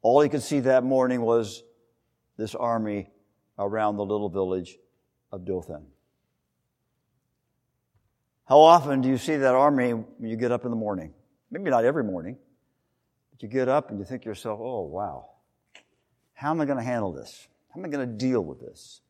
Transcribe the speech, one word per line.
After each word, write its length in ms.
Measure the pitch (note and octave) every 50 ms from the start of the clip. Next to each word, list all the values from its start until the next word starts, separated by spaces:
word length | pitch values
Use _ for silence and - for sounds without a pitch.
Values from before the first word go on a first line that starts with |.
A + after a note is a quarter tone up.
All 180 | - A2+ B2 C#3+
he 80 | D3+ C#3+
could 140 | - C#3+
see 180 | - - D3+ C#3+
that 240 | B2 C3 C3 C3 B2
morning 380 | C3 C3+ C3 B2+ B2+ B2+ B2
was 400 | A#2 A2+ A#2 A#2 A2+ G2+ G2 - - _ _ _ _ _ _ _ _ _ _ _ _ _ _
this 180 | - A2 G#2+ -
army 560 | - B2 A#2 A#2 A2+ A2 G#2+ G#2 G2+ F#2+ - _ _ _ _ _ _ _ _ _ -
around 380 | G2+ G2 G2+ A2 G#2+ G#2 G#2
the 80 | G2+ G#2
little 240 | G2 G#2 G#2 G#2 G2
village 500 | E2 G2 F#2+ F#2 F#2 F#2 F2+ - - _ _ _ _ _ _ _ _ _ _ _
of 140 | - F#2+ F2+
Dothan. 400 | F#2 F#2+ F2+ F2 - E2 D2 D#2 C#2+ _ _ _ _ _ _ _ _ _ _ _ _ _ _ _ _ _ _ _ _ _ _ _ _ _ _ _ _ _ _ _ _ _ _ _ _ _ _ _ _ _ _ _ _ _ _ _ _ _ _ _
How 160 | - C3+ D3
often 420 | D#3 D#3+ E3+ F3 C#3 C#3+ C#3 C3+
do 60 | B2+ C3
you 80 | C3+ B2
see 180 | - - D#3
that 180 | D3 C3+ C3 B2+
army 380 | C3 C#3 D3 C#3+ C3+ B2 B2
when 380 | A#2+ A2+ G#2+ - - - A2+ A2+
you 60 | A2+
get 160 | A2 B2 A#2+
up 120 | A#2+ A#2 A#2
in 60 | B2
the 60 | A#2
morning? 360 | A2+ A2 G#2 G2+ F2+ D#2+ D2+ - _ _ _ _ _ _ _
Maybe 180 | - D#3+ G3+ F3
not 160 | C3 A#2 A2+
every 200 | B2 D3 D#3+ B2+
morning, 340 | G#2 F#2 F2 D#2+ F#2 B2+ - _ _ _ _ _ _ _ _ _ _ _ _ _ _ _ _ _ _
but 120 | _ _
you 60 | - G#2
get 200 | A2+ C3 B2+ B2
up 220 | C3+ D3 D3 -
and 80 | G#2 G2+
you 80 | G2
think 160 | F#2 C3 B2
to 60 | - A2+
yourself, 300 | G#2+ F#2+ - A#2 G#2+ G2+
"Oh, 200 | A2+ B2+ B2+ A2
wow, 480 | F2+ D2 D2 F#2 G#2 F#3+ D2 C2 - - _ _ _ _ _ _ _ _ _ - _ _ _ _ _ _ _ _ _ _
how 180 | _ - C3 D3
am 100 | D#3+ E3
I 40 | D3+
gonna 180 | C#3 C#3 B2+
handle 300 | A#2 B2+ B2 A#2 G#2+ F#2+
this? 360 | D#2+ C2+ A1+ - - - - _ _ _ _ _
How 120 | _ D#3
am 40 | F#3+
I 40 | F3
gonna 180 | D3 C#3+ C3
deal 340 | B2 A2+ G#2+ B2 C3 B2+ A#2
with 200 | F2+ D2+ C2+ A#1+
this?" 420 | A#1+ - - - - - - _ _